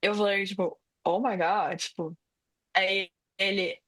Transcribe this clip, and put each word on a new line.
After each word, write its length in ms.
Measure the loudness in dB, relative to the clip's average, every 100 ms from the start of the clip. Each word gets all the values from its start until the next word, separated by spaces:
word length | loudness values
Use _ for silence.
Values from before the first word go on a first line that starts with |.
Eu 120 | 0 2
falei, 300 | 2 2 -2
tipo: 340 | -2 -4 -4 _ _ 0
Oh 140 | 0
my 180 | 0 0
God, 400 | 0 0 0 -2
tipo, 380 | -8 -6 -8 -8 _ _ _ _ _ 0
aí 360 | 2 0 -4 _ _ _
ele 420 | -2 0 -2 -4